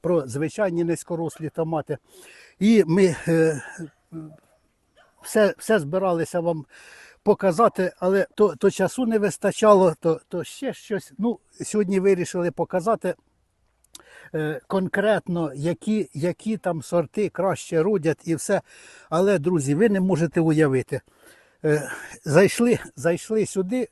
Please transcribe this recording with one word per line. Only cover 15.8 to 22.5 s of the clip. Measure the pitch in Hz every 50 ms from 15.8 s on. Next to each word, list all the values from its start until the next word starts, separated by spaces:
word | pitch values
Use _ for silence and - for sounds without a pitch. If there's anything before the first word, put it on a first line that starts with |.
| - 208 214 214 180 - _
які | 147 143 175 160 _ - 214 220
там | - - 185 170 160
сорти | 127 - 175 175 160 - _ - 208 160
краще | _ - 175 196 160 - - - 170 165
родять | 156 202 214 190 143 160 147 _ _
і | 170 165
все. | 143 - - 202 170 - _ - - - - - - - _
Але, | 160 165 185 202 202 175
друзі, | 143 175 185 165 135 135 143
ви | 151 220 233
не | 208 190
можете | 185 190 185 151 165 156 - 175
уявити. | 165 160 156 151 156 143 131 131 120 - - 123 _ _ _ _ _ - - _ _ _ _ _ -
Е, | 156 151 151 143 - - - - - - - _
зайшли, | 160 139 165 202 170